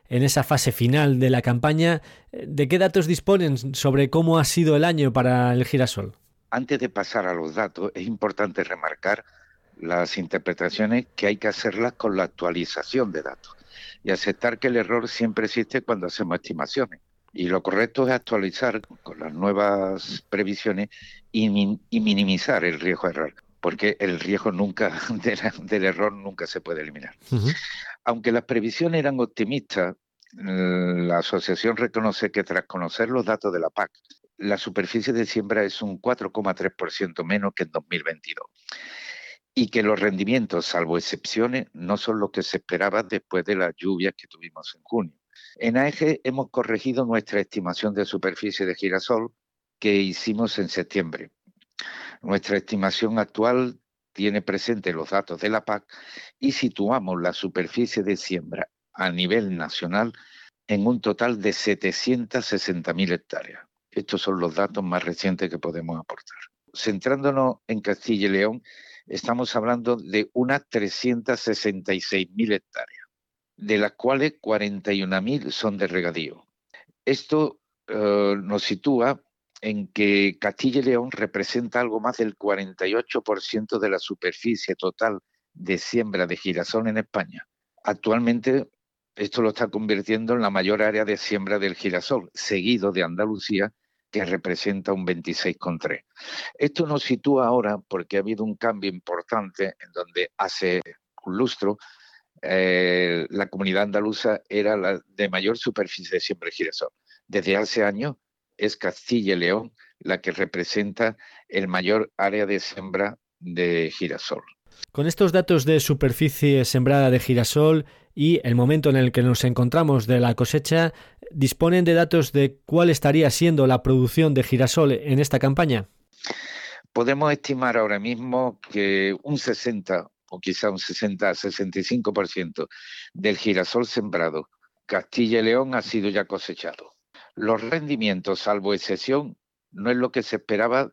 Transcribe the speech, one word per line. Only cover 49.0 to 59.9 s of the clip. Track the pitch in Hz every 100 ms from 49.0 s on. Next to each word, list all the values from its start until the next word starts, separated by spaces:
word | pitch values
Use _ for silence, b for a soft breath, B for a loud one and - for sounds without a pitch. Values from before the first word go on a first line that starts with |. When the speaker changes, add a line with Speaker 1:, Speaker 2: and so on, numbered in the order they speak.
| - 113 113 _ _ _ _ -
Speaker 2:
que | 107
hicimos | 98 95 87 110 107 110 -
en | 90
septiembre. | 92 85 101 82 76 - _ _ _ _ - B B B B
Nuestra | - 98 - 101
estimación | - 104 95 - 110 113
actual | 104 - 117 127 123 - _ _ _
tiene | - 104 101
presente | 95 95 - 110 90
los | 80 78
datos | 98 - 85
de | 104
la | 107
pac | - 104 - B B B B B
y | 269
situamos | - 123 - 101 127 92 87
la | 87
superficie | - 92 92 82 120 117 110
de | 98 92
siembra | - 87 76 95 - _ _ -
a | 92
nivel | 87 90 113 101 87
nacional | 76 - 85